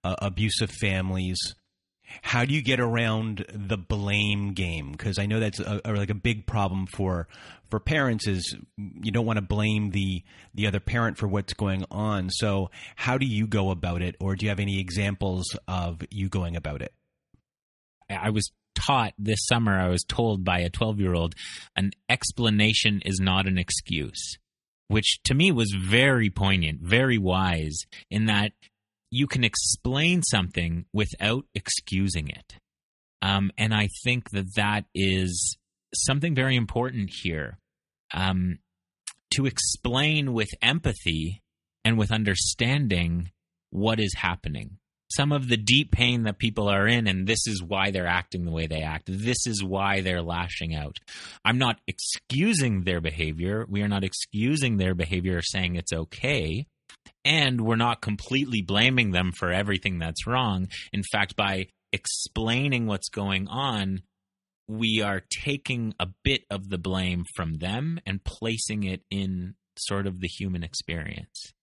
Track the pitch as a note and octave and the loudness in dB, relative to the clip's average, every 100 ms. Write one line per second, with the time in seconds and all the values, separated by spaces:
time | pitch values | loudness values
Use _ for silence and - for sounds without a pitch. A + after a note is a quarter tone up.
0 | F#2 F#2 G2+ F2+ G#2+ - G#2+ - G#2 F#2+ | -4 -2 -4 0 -2 0 -4 -2 -2 0
1 | F#2+ F#2 F#2 F#2 - - _ _ _ _ | 0 -2 -2 -4 -6 -10 _ _ _ _
2 | _ - - B2 B2 D3 C3 C3 A#2+ A#2 | _ -14 -2 0 2 2 2 2 2 2
3 | A#2 A2 A2 G#2 - G#2 G2 G#2+ F2 G#2+ | 2 0 -2 -4 -8 -8 -4 -4 -2 -2
4 | G2+ G#2 G#2 G2+ G2+ F#2 F2+ E2 C#2 D2 | 2 2 2 0 0 -2 -2 -2 -6 -6
5 | G#2+ G2 G2+ A2 A2 G2 G2+ G#2 A#2 G#2 | -4 -2 0 0 0 -2 -4 -4 -2 -2
6 | G2+ G2+ A#2+ A2 - A#2 G2 F#2+ F#2+ - | -2 -2 0 -2 -2 0 0 0 -4 -2
7 | F#2+ F2+ E2 - - - _ - - D#3 | 0 0 -4 -12 -20 -20 _ -2 0 2
8 | C3+ A2 G#2+ F#2+ - G1+ - - G2+ - | 2 2 0 -2 -2 -8 -14 -12 -12 -6
9 | A2 A2 A2+ G#2+ F#2+ G#2 G#2+ G#2+ G#2 G2 | -2 0 2 0 0 2 2 2 2 0
10 | G2 F#2 - - - - G#2 G2 - B2 | 0 -2 -6 -20 -14 -2 0 0 0 0
11 | A#2 F#2+ G#2 G2+ G2 - G2+ F#2+ F#2+ F#2+ | 0 0 0 0 -2 -2 0 0 -4 -4
12 | G#2+ G#2 F#2 F2+ A2 G2 F#2 - - - | 0 0 -2 0 0 0 -2 -8 -20 -6
13 | - C3 C3+ G#2+ A2 G#2 F#2+ F2+ F2+ F2 | -2 0 2 0 2 2 0 0 -2 -2
14 | F2+ - F#2+ F#2+ G#2+ G2 G2+ G2 F#2 F2+ | -2 -2 -2 0 -2 0 0 -2 -2 -2
15 | G2+ G2 G2 F#2 F2+ - - F#2 F2 E2 | -2 0 -2 -2 -4 -8 -4 -4 -2 -6
16 | - G#2 F#2+ G2 F2 E2+ D#2 C#2+ G#1 _ | -8 -4 -2 0 -2 -4 -6 -8 -10 _
17 | _ _ _ _ _ _ _ _ _ _ | _ _ _ _ _ _ _ _ _ _
18 | _ G2 F2+ G#2+ G2+ _ _ - - C3+ | _ -4 0 0 -2 _ _ -6 2 2
19 | A2 - G#2 G#2 - A#2+ A2+ F#2+ F#2 F2+ | 2 -2 -2 0 2 2 4 4 4 2
20 | - - A#2 G2+ F#2 F2+ F2 - A2 G#2 | 0 0 2 2 2 2 0 0 -2 2
21 | F#2+ F2 E2+ E2+ - - - - G2 - | 2 2 0 -4 -14 -14 -8 -2 -2 -2
22 | _ B2+ - - A#2 G#2 G#2+ G#2+ A2+ G2+ | _ -2 -2 0 2 6 4 4 2 2
23 | - F#2+ F#2+ F#2 F#2+ F#2 F2 - - E2 | 0 2 4 4 4 2 0 -4 -2 -4
24 | C#2 - - - _ _ _ _ _ G#2+ | -4 -8 -10 -12 _ _ _ _ _ 2
25 | - - - C3 F#3 C3+ A2 F#2+ F#2 A2+ | 2 0 2 4 6 4 2 0 4 6
26 | C#3 B2+ G#2+ - G2 F#2+ D#2+ D2 E2+ A2+ | 8 6 4 4 4 4 2 -2 2 4
27 | C3 A#2 F#2 F#2 F#2 E2+ D#2 D2+ - - | 6 4 4 2 2 0 -2 -6 -12 -18
28 | - G2+ A2 G#2 G#2 _ - _ _ _ | -4 0 2 2 0 _ -20 _ _ _
29 | _ A#2+ C#3 C3 A#2 - - - A#2+ C3 | _ -2 0 2 2 2 -2 0 0 2
30 | E3 F3+ D#3+ A2 F2+ - E2+ E2+ E2+ G#2 | 2 2 2 2 2 0 0 -2 -2 0
31 | G2+ - G#2 A#2+ - F#2+ - - - F#2 | 0 0 0 0 -4 -8 -4 -6 -2 0
32 | G2 D#2+ D2 - _ - _ _ _ _ | 0 0 -4 -10 _ -20 _ _ _ _
33 | _ _ F#2+ G2 G2 - A2 G#2+ G2+ - | _ _ 2 2 2 0 0 2 0 -2
34 | B2 B2 - G2+ F#2+ G2+ G#2 G#2 - F2 | -2 -2 -2 -4 -2 0 2 0 -2 0
35 | F#2+ F#2+ F#2 F2 - - _ _ _ - | 2 2 0 0 -2 -4 _ _ _ -2
36 | - C#3 E3+ C#3 C3 B2+ A2+ A#2+ B2+ B2+ | 0 2 2 2 4 2 2 0 -2 -2
37 | G2 - F2+ D#2+ C2 - _ _ _ _ | -4 -4 -4 -2 -4 -10 _ _ _ _
38 | _ E2 F#2 F#2 F2+ F2 _ _ _ _ | _ -2 0 2 0 -2 _ _ _ _
39 | - - _ - C3+ - - - B2 B2 | -16 -16 _ 0 0 0 -2 -2 -2 2
40 | D3+ D#3 C#3 A#2 G#2+ - A#2 D#3+ C#3+ G#2 | 2 2 2 0 -2 0 2 2 0 -2
41 | - D#2+ D#2 F#2+ _ _ _ _ A2+ A2+ | 0 0 -2 -6 _ _ _ _ 2 2
42 | G#2 A2 G#2 F#2 - - A#2+ C#3+ C3 F2+ | 2 2 2 2 0 0 0 2 2 2
43 | E2+ E2+ F2 _ _ _ _ G2 G#2+ A2 | 2 0 -4 _ _ _ _ -2 0 2
44 | G#2 F2 F2+ F2 - C#2 G#1+ G2 _ _ | 0 0 -2 -2 -6 -8 -10 -16 _ _
45 | _ - C#3+ D3 C3 A#2 G#2+ C3 D3+ - | _ -2 2 0 2 0 4 4 4 2
46 | B2 B2 A2 G2+ A2+ G#2 G2+ G2 G#2 A#2+ | 4 4 0 0 -2 0 2 4 4 4
47 | A2 F#2+ F#2+ A2 - G2+ F2 F#2+ G2 F#2+ | 2 0 2 0 0 -4 -2 0 0 0
48 | F2 F2 E2+ F#2 E2+ E2 D#2+ D#2 D#2 D#2 | 0 0 -2 -6 -4 -2 -2 -4 -4 -6
49 | - F#2+ A2+ B2 B2+ G#2 G2 F#2+ G2 G2 | -6 -4 -2 -2 -2 -2 -2 0 0 0
50 | F#2 F2+ E2+ E2+ F2 - E2 D#2 D2 - | 0 -2 -2 -2 -4 -4 -4 -4 -6 -10
51 | - - - - A2+ B2 B2+ A2 - - | -16 -16 -16 -2 2 2 2 0 -6 -8
52 | - - _ C3 G3 G3 C3 G2+ F2+ F2 | -6 -8 _ 0 2 2 2 2 0 0
53 | E2 D#2 D#2+ D#2 F2 G#2+ A#2 G2+ G#2 G2+ | -2 -2 -4 -2 -2 -2 -2 -2 0 0
54 | F#2+ - - G#2 A#2 D3+ C3+ G#2+ F#2 F2+ | -2 -6 -6 -2 0 2 2 2 2 2
55 | D#2+ F2+ F2+ F2 - F#2+ F2+ F2 E2 E2 | 0 0 0 -2 -2 -2 -2 -2 -4 -4
56 | D#2+ - B2+ C#3 D#2 F2 D3 _ _ - | -6 -6 -2 0 -2 -4 -6 _ _ -20
57 | - _ - D#3+ C#3 B2 A2 A2+ A#2+ A#2 | -20 _ 0 2 2 2 2 4 2 0
58 | - G#2 - C3 C#3 A2+ F2+ G2 A#2+ C3 | -2 -4 0 0 2 0 2 4 4 4
59 | A2 F2+ F#2 F2 F2+ F2+ G2+ F#2+ G2+ F2+ | 2 2 2 0 0 0 0 0 -2 -2
60 | E2 D#2+ - B2 A#2+ F#2 F#2 - - G#2 | -4 -4 -2 0 0 0 -2 -8 -8 -6
61 | F#2+ G#2+ G2 - G2+ G2 F#2 _ _ G2 | -2 0 0 0 0 0 -4 _ _ -6
62 | - - - - A2+ A#2+ C#3+ B2+ A2+ G2 | -4 -6 -4 -2 0 0 2 0 0 -2
63 | - - G2 F#2+ G2 A#2+ C#3 A2 F#2+ F#2+ | -4 -4 0 0 -2 -4 -2 -2 -2 -4
64 | - _ _ _ _ _ - A2 A2+ A2 | -8 _ _ _ _ _ -10 -2 2 2
65 | G#2 F#2+ - - - C#3 - B2 A2+ - | 2 -2 -4 -6 -4 -4 -4 -4 -4 -4
66 | F2+ - - C3 _ G2+ G2 F#2+ F2 F#2 | -6 -2 0 0 _ -8 -4 -4 -2 0
67 | F#2 F2 F2 - E2+ D#2+ F2 A2 D3+ E3 | 0 0 -4 -4 -4 -2 -4 -4 -4 -6
68 | - G2 - - A2+ A2+ - G#2+ G2 F#2 | -6 -6 -6 -6 -4 -4 -4 -4 -2 -4
69 | _ G2 F#2+ F#2 F2+ G2+ _ - - G2 | _ -4 -2 -4 -6 -12 _ -12 -6 -2
70 | G2 F2+ F#2 - G2 F2+ E2+ - - E2 | -4 -4 -8 -6 -4 -4 -6 -8 -6 -6
71 | D#2 - - - - _ | -6 -10 -14 -18 -20 _